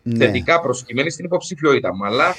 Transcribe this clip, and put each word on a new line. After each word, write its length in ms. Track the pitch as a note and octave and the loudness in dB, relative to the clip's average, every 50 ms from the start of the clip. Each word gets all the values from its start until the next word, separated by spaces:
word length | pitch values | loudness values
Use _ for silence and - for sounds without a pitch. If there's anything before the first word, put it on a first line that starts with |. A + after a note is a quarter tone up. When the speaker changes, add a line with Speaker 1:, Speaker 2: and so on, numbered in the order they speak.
Speaker 1:
Ναι. 140 | - B2 A#2 A#2 C3 | -6 -2 2 4 4
Speaker 2:
θετικά 360 | B2 - B2 B2 - E3 E3+ | 4 2 2 0 2 2 2
προσκυμένοι 500 | E3+ C3 B2 - - - A#2+ B2 C#3+ E3 | 2 0 -4 -4 -6 -6 -4 -4 -2 -4
στην 140 | D#3+ - F3 | -4 -8 -6
υποψηφιότητα 680 | E3+ F3 F3 - - F#3 D3+ D#3 D3 C#3 A#2+ - F2+ F2+ | -2 -2 -2 -4 -4 -6 0 2 2 4 4 2 -2 -4
μου, 100 | F#2+ G2+ | -4 -4
αλλά 300 | G2+ A2 C3 D#3+ F3+ F3+ | -2 0 2 2 2 0